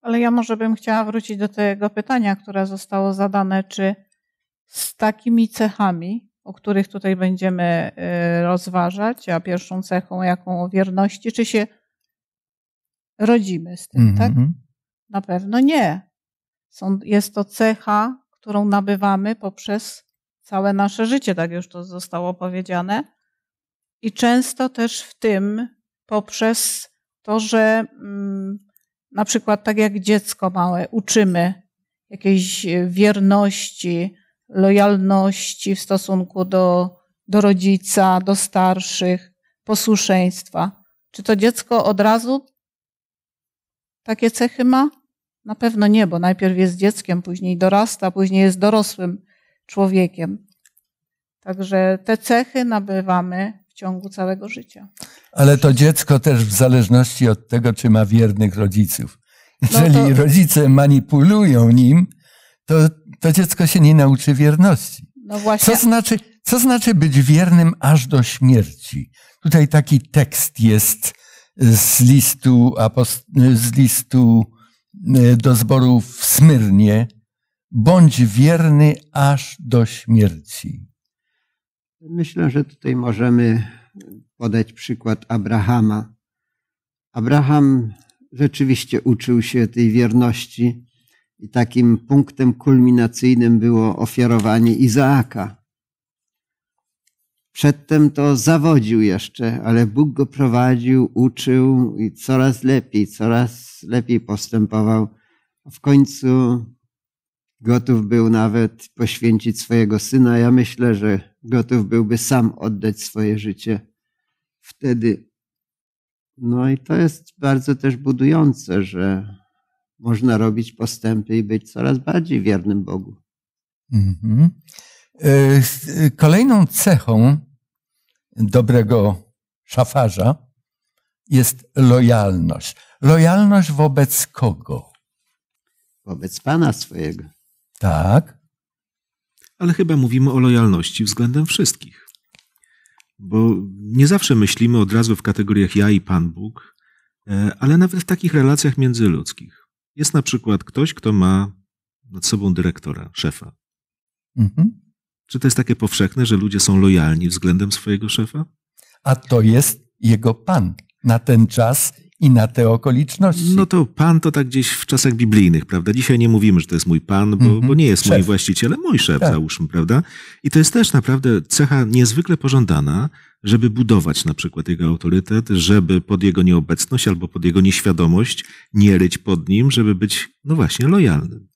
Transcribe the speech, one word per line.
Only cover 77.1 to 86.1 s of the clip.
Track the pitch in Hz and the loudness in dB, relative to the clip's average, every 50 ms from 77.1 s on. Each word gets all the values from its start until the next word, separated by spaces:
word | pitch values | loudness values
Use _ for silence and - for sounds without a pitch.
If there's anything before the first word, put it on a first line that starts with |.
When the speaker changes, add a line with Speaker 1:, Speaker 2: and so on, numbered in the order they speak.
| _ _ _ _ _ _ _ _ _ _ _ _ | _ _ _ _ _ _ _ _ _ _ _ _
Speaker 2:
"Bądź | - 117 107 147 180 185 170 147 120 120 123 | -4 0 2 4 6 6 6 4 4 2 0
wierny | 110 101 117 135 156 170 165 165 160 151 147 151 151 151 - _ _ | 0 4 4 4 4 4 2 2 2 4 4 4 4 2 -2 _ _
aż | _ 143 139 139 143 131 - - - - | _ 0 0 0 0 0 -4 -10 -18 -16
do | 156 120 127 120 113 | -6 0 0 0 0
śmierci". | 110 - - - 113 113 110 104 95 82 78 - - - - - - - - - _ _ _ _ _ _ _ _ _ _ _ _ _ _ _ _ _ _ _ _ _ _ _ | 0 -4 -14 -2 2 4 4 4 2 0 -6 -18 -18 -18 -14 -14 -14 -14 -14 -18 _ _ _ _ _ _ _ _ _ _ _ _ _ _ _ _ _ _ _ _ _ _ _
Speaker 3:
Myślę, | 165 156 170 170 165 - - 180 170 143 | -18 -12 -6 -6 -6 -6 -4 -4 -2 -2
że | 123 147 143 | 0 -2 -4
tutaj | - _ _ - 135 123 | -4 _ _ -6 -4 -4
możemy | 123 123 123 110 98 123 123 120 120 120 113 110 113 110 - - - _ _ _ - - - 92 113 _ _ _ | -2 -4 -4 -4 -2 0 2 2 2 2 2 0 0 -4 -6 -12 -20 _ _ _ -20 -20 -20 -20 -20 _ _ _
podać | _ 117 113 104 113 107 110 | _ -6 -4 -2 -2 -4 -4
przykład | - - - - 120 120 _ 113 110 110 - _ | -8 -20 -12 -12 -12 -8 _ -6 -6 -6 -6 _
Abrahama. | 113 110 98 104 113 110 95 101 123 120 107 107 107 107 110 - | -6 -6 -4 -2 -2 -2 0 0 0 2 0 0 -2 -4 -10 -12